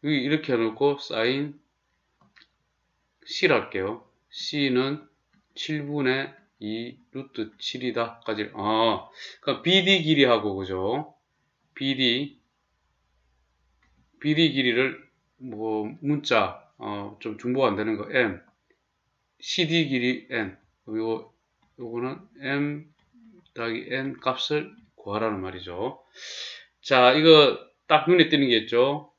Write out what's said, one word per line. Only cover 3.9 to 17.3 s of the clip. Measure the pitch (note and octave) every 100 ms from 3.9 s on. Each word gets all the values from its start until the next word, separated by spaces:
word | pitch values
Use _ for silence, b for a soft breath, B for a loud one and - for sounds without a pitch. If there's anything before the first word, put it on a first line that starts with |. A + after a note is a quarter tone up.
| A2+ _ _ _
C는 | - - D3 C#3 B2+ C3 D3 - _ _ _ _ -
칠분의 | - D3+ C#3+ D3 C3+ C3 C3+ - _ _
이 | G#2+ A2 A#2 C3 _
루트 | C3 C3+ - G#2 _
칠이다. | - B2+ B2+ A#2 A#2 -
까지. | - G#2+ G#2 -
아, | G#2 A2 A2+ G2+ - B B B
그러니까 | - C3
비디 | E3 F#3+ F#3 G3
길이하고, | D#3 D3+ C3 A#2 G#2 G2
그죠? | F#2 F#2 F#2+ C3 D3+ _ _ _ _ _ _ -
비디, | C3+ C3 B2+ A#2+ C#3+ - _ _ _ _ _ _ _ _ _ _ _ _ _ _ _ _ _ _
비디 | D3 D3+ D#3+
길이를 | C3+ B2+ A#2 C3 - - _ _ _
뭐 | B2+ G#2+ A2 G#2+ G#2+ D#3
문자, | C#3+ D3 - - F#2+ - _ _
어, | G#2+ G#2 G2+ G#2
좀 | A#2